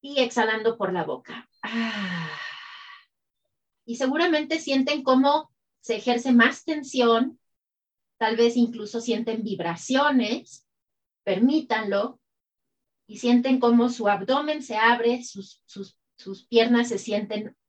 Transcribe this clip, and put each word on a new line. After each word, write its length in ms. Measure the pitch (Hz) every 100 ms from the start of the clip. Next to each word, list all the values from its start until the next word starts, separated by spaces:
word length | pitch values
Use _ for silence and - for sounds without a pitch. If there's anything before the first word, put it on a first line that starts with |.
y 200 | 277 285
exhalando 560 | 240 240 220 220 214 226
por 140 | 190
la 100 | 185
boca. 460 | 165 - - 240 - _
Ah. 680 | 214 226 226 208 190 175 160 160 - - - - - - _ _ _ _ _ _ _ _
Y 120 | - 233
seguramente 640 | 262 294 339 302 277 320
sienten 420 | 302 269 262 294
cómo 500 | 262 262 269 302 311 _ _ _
se 140 | - 220
ejerce 360 | 247 240 262
más 320 | 240 233 -
tensión, 760 | - 302 269 254 240 226 254 - _ _ _ _ _ _ _ _
tal 180 | 214 226
vez 200 | 233 240
incluso 440 | 233 - 208 233
sienten 420 | 233 214 233 220
vibraciones, 1200 | 202 190 170 170 - 262 285 262 208 254 - - _ _ _ _ _ _
permítanlo, 960 | - 185 247 311 - 220 208 196 226 - _ _ _ _ _ _ _ _ _
y 120 | 208
sienten 400 | 240 240 254 262
cómo 300 | 247 240 240
su 200 | 240 208
abdomen 540 | 202 196 269 302 302
se 140 | 262 220
abre, 480 | 226 240 233 247
sus, 360 | 240 196 196 _ _
sus, 320 | - 196 _ _ _
sus 300 | - 190 _
piernas 420 | 233 233 240 240
se 100 | 196
sienten 580 | - 208 208 214 214 _